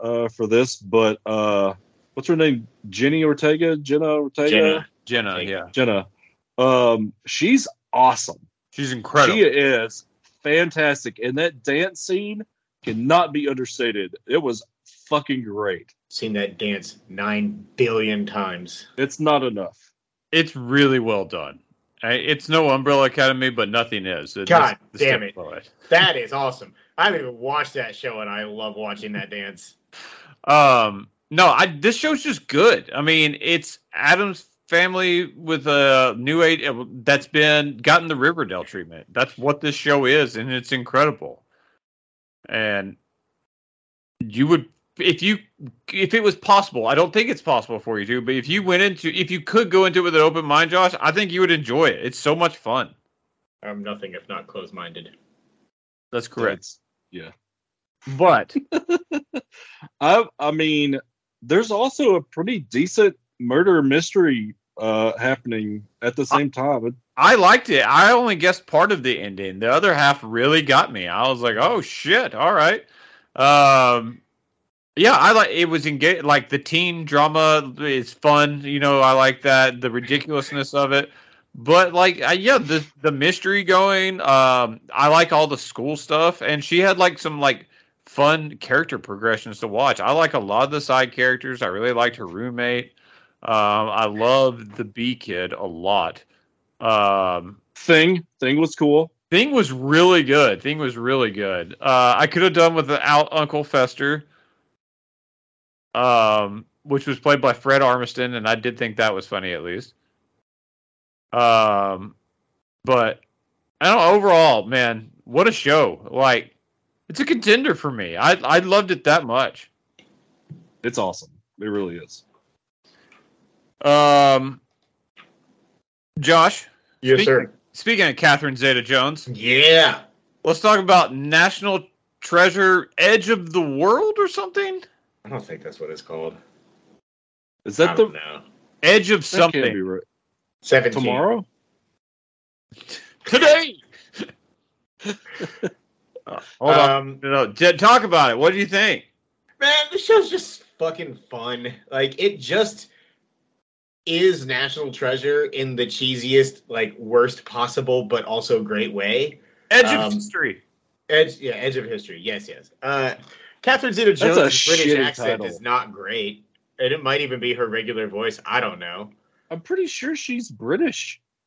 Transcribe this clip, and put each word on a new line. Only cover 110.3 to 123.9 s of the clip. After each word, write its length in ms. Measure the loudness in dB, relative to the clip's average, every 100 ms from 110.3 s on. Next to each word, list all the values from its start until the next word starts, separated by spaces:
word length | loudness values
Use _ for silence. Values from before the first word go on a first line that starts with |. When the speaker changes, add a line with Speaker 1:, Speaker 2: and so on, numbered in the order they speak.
| _ _ _ _ _ _ _ _ _ _
Speaker 3:
Um, 800 | 0 4 4 2 0 -2 -6 -12 _ _ _ _ _ _ _
but 360 | 0 0 0 -4 _ _ _ _ _ -2
I 60 | 2
don't 40 | 4
know, 160 | 4
overall, 500 | 4 6 6 6 4 0
man, 440 | -2 -2 -4 -10 _
what 220 | -6 0 2
a 40 |
show! 540 | 2 2 2 2 -2 -8
Like, 440 | 0 2 2 -2 _ _ _ _ _ -16
it's 120 | -8
a 40 |
contender 500 | -4 -2 2 2 2
for 160 | -4 -4
me. 260 | -8 -8 -2
I, 160 | 0
I 260 | 2 2 0
loved 300 | 2 0 0
it 140 | -2
that 200 | 2 0 2
much. 440 | -2 -2 -6 -20 _ _ _ _ _ _ _ -20 -20 _ _
Speaker 1:
It's 160 | -8 -4
awesome. 320 | -6 -6 -14 _ _ -12
It 60 | -6
really 300 | -6 -6 -10
is. 280 | -18 -20 _ _ _ _ _ _ _ _ _ _ _ _ _ _ _ -4
Speaker 3:
Um, 760 | 2